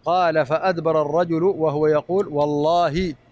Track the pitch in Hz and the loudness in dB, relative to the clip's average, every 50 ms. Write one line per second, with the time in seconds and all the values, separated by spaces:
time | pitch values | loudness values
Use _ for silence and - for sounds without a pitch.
0 | _ 156 175 185 180 165 156 156 143 123 156 156 170 190 180 165 156 160 160 156 | _ 0 0 2 2 2 2 0 0 0 -2 0 0 -2 -2 0 -2 0 2 2
1 | 151 143 147 170 180 170 165 160 170 196 185 156 156 156 139 151 156 151 151 147 | 0 0 0 -2 0 0 0 0 0 0 0 0 -2 -2 0 2 2 2 2 0
2 | - - 180 196 202 - 151 143 147 151 147 147 147 156 170 175 175 156 139 175 | 0 -2 -2 -2 -2 -2 -2 -2 0 0 0 0 0 2 2 2 0 0 0 -2
3 | 190 175 139 _ _ _ | -4 -4 -6 _ _ _